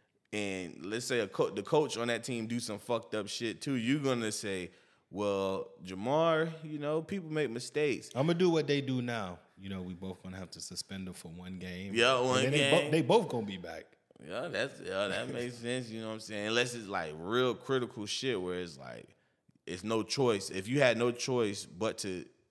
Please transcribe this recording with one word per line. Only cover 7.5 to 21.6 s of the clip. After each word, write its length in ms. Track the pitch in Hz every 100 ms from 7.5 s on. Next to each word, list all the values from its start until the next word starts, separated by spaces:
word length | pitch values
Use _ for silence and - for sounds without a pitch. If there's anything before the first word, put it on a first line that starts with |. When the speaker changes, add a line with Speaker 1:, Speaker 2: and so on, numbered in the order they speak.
Speaker 1:
mistakes." 580 | 117 - 147 151 113 -
Speaker 2:
I'ma 180 | 120 156
do 160 | 170 180
what 160 | 165
they 160 | 143 143
do 200 | 131 127
now. 380 | 120 117 95 87 _ -
You 100 | 98
know, 120 | 95
we 100 | 90
both 300 | 90 95 90
gonna 140 | 92 92
have 120 | 90
to 100 | 87
suspend 460 | - 90 - 98 92
him 60 |
for 140 | 85 87
one 320 | 85 90 92
game. 340 | 92 90 98
Speaker 1:
Yeah, 240 | 110 120 127
Speaker 2:
And 100 | 127
Speaker 1:
one 140 | 127
Speaker 2:
then 80 | 135
they 200 | 147 139
bo-, 100 | 151
Speaker 1:
game. 100 | 147
Speaker 2:
they 100 | 160
both 260 | 131 214 170
gonna 160 | 120
be 120 | 101 95
back. 280 | 87 80 - _ _ - 69
Speaker 1:
Yeah, 200 | 104 139
that's, 300 | 101 131 -
yeah, 220 | - 95 101
that 220 | 95 123
Speaker 2:
<laughs> 40 |
Speaker 1:
makes 220 | 123 123
sense, 340 | 117 117 127 113
you 120 | 110
know 60 | 110
what 60 |
I'm 60 | 110
saying? 280 | 107 104 107
Unless 280 | 117 123
it's, 120 | 117 101
like, 260 | 98 80 78
real 360 | 87 120 127
critical 500 | 110 - 131 120 -
shit 340 | 104 - 131 107
where 180 | 90 90
it's, 180 | 87 69
like, 300 | 64 58 - _ _ _ _ _
it's 180 | - 90
no 200 | 104 113
choice. 460 | 147 - 127 104 -
If 180 | 95 98
you 120 | 139
had 160 | 131 113
no 140 | 120
choice 540 | 120 - 127 107 98